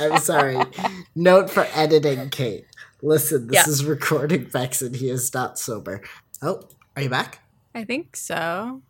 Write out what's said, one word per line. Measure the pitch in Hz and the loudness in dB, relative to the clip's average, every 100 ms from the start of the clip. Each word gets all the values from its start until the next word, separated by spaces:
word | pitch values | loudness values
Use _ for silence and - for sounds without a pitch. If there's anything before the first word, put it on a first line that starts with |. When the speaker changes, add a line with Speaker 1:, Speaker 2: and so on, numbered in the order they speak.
Speaker 1:
I'm | 151 160 | 0 0
sorry. | - 156 139 131 - - 202 | 2 2 2 0 -2 -4 -6
Speaker 2:
<laughs> | 185 - 160 | -6 -10 2
Speaker 1:
Note | 180 185 190 | 8 8 6
for | 196 - | 2 0
editing | 156 156 156 147 131 135 | 2 4 6 4 -2 -4
Kate. | - 123 92 - - - _ | -4 -4 -6 -12 -20 -20 _
Listen, | 147 156 - 143 117 | 0 2 2 -2 2
this | 190 156 | 4 4
Speaker 2:
Yeah. | |
Speaker 1:
is | 139 | 2
recording | 143 135 - 151 147 170 120 | 0 -2 0 0 2 0 -2
Bex, | 131 131 - | -4 -4 -4
and | 123 123 | -6 -4
he | 131 | -4
is | 127 - | -2 -4
not | 131 123 - | -4 -6 -6
sober. | - 107 95 98 - - _ - | -8 -8 -8 -10 -12 -20 _ -8
Oh, | 151 196 - _ _ 135 | -6 -6 -10 _ _ -6
are | |
you | 139 | -2
back? | 131 - - _ _ _ 240 | -2 -2 -10 _ _ _ -12
Speaker 2:
I | |
think | 214 269 349 - | -8 -8 -8 -12
so. | - 170 165 180 233 262 - | -8 -4 -4 -4 -8 -12 -18